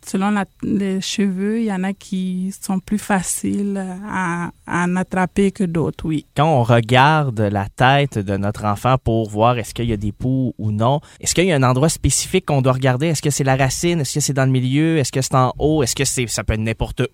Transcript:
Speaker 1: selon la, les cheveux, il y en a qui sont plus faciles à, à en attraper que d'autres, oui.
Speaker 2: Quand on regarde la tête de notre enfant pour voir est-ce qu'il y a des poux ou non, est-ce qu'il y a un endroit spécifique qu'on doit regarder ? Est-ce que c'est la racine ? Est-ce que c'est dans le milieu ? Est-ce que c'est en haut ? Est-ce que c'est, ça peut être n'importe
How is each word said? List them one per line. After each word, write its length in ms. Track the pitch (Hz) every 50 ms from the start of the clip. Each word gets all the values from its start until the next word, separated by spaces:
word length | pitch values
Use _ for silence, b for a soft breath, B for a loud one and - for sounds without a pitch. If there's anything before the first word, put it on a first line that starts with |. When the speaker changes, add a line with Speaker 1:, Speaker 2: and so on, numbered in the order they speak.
| -
Speaker 1:
selon 260 | - - 190 190 202
la, 120 | 208 208 190 - _ _ -
les 360 | - - 196 202 196 190 190
cheveux, 600 | 185 - - - 202 202 185 185 196 208 220 233
il 40 | 233 214
y 40 |
en 100 | 196 185 185
a 80 | 190 196
qui 600 | - - - - 185 185 185 185 185 185 190 196 -
sont 180 | - - 196 185
plus 180 | - - 214 208
faciles 840 | - - 208 190 175 - - - - 190 196 202 202 202 196 196 190 185 180 185 202
à, 440 | 208 - 185 185 175 170 170 175 - - _ _
à 180 | - - 170 175
en 120 | 175 180 185
attraper 540 | 185 - - 190 185 170 - - 202 196
que 120 | 190 - 190
d'autres, 420 | 175 165 170 143 - - - -
oui. 200 | 151 160 147 - _ _
Speaker 2:
Quand 100 | - 143 160 160 131
on 20 | 120
regarde 760 | 110 120 117 113 107 127 123 131 147 160 156 147 135 113 107
la 300 | 110 101 101 101 98 101
tête 500 | - - 131 127 135 143 143 139 - 110
de 160 | 98 95 101
notre 300 | 98 101 101 104 - 107
enfant 320 | 104 104 101 - 123 131 127
pour 280 | - - 113 113 113 101
voir 280 | 104 104 110 120 123 120
est-ce 160 | 104 - -
qu'il 120 | - 120
y 80 | 117 113
a 40 | 104
des 140 | 104 104
poux 420 | 101 - - 127 131 131 131 120 - -
ou 140 | 107 107
non, 280 | 107 104 113 123 139 151 B B B B
est-ce 120 | - - -
qu'il 120 | - 175
y 80 | 190 170
a 20 |
un 80 | 139 131
endroit 240 | 123 127 127 139 165
spécifique 580 | - - - 143 135 - - - - 185 - -
qu'on 140 | 151 135
doit 120 | 123 131 127
regarder ? 340 | 131 131 131 127 123 147 170
Est-ce 140 | 160 -
que 80 | - 151
c'est 160 | 143 - 147
la 100 | 135 131
racine ? 460 | 131 139 131 - - - 175 175 170
Est-ce 140 | 139 - -
que 40 | 151
c'est 140 | 139 - 139
dans 100 | 139 131
le 80 | 131
milieu ? 460 | 131 131 123 127 131 143 156 165 165 160
Est-ce 160 | 131 - -
que 80 | 139
c'est 140 | 127 - -
en 180 | 131 127 123 - -
haut ? 260 | - 147 156 156 139
Est-ce 120 | 110 -
que 80 | - 139
c'est, 240 | 131 - - 123 107
ça 160 | - - 107
peut 100 | - 113
être 40 | 107
n'importe 440 | 110 113 110 - 120 113 - - 123 -